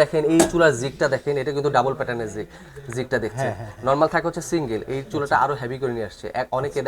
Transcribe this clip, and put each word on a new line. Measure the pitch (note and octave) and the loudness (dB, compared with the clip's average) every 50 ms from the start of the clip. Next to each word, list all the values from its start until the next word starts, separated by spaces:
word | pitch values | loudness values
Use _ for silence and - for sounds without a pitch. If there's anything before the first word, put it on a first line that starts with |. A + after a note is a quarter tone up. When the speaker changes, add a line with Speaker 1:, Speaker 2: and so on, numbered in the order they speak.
Speaker 1:
দেখেন, | D3+ D3 - D#3+ D3+ D3 D#3+ | 4 4 4 2 2 4 6
এই | E3 E3 D#3+ | 6 6 6
চুলার | - E3+ E3+ D#3 C#3 A#2 | 6 4 6 6 4 4
জিগটা | B2 C#3 B2+ - D#3+ C#3+ C3+ | -2 -6 -2 0 0 0 0
দেখেন, | B2+ - D3 C#3+ C#3+ | 0 -2 -2 -2 -2
এটা | C3 D3+ C#3 | -2 -2 -2
কিন্তু | C#3+ C#3 D3 C3 B2+ | 0 0 2 2 4
ডাবল | A#2+ C3+ C3+ - | 2 2 0 -2
প্যাটার্নের | C3 - A#2+ A#2 A#2 G#2+ G2+ | -4 -4 -4 -4 -4 -6 -6
জিগ, | G#2+ G#2 - - - - - - - - - A#2 | -8 -10 -10 -12 -20 -20 -20 -20 -18 -14 -10 -6
জিগটা | B2 B2+ B2 C3 A#2+ A2 | -6 -4 -2 -2 -2 -2
দেখছেন। | G#2+ G#2 B2+ C3+ B2 G#2 | -2 -4 -2 -4 -4 -4
Speaker 2:
হ্যাঁ, | F#2 | -6
হ্যাঁ। | A#2 G#2+ F#2+ - A2 | -10 -14 -12 -4 0
Speaker 1:
নরমাল | B2+ C#3 C#3+ D#3+ D#3 - | 0 2 4 4 2 2
থাকে | E3 D3+ E3+ | 0 -2 -2
হচ্ছে | E3 F3 E3 - | -4 -6 -6 -2
সিঙ্গেল, | E3+ E3+ D3+ A#2+ A2 G#2 - - B2+ | -2 -2 0 0 -4 -4 -4 -4 -6
এই | C3+ C3+ - | -6 -6 -6
চুলাটা | - D#3+ C#3+ C#3 D#3 | -4 -4 -2 2 2
Speaker 2:
আচ্ছা। | C3+ B2+ | 2 2
Speaker 1:
আরো | C#3 C#3+ B2 | 2 0 -2
হেভি | C3 A#2+ C3 C3 | -4 -6 -6 -4
করে | C3+ B2+ A#2+ A#2 | -4 -4 -2 -4
নিয়ে | G#2+ F#2+ | -6 -8
আসছে। | - - - - - - | -10 -12 -12 -8 -6 -6
এক-, | B2+ - | -4 -2
অনেকে | - B2+ C3+ C#3+ C#3 C#3+ B2+ | -2 -4 -2 -2 -4 -2 -2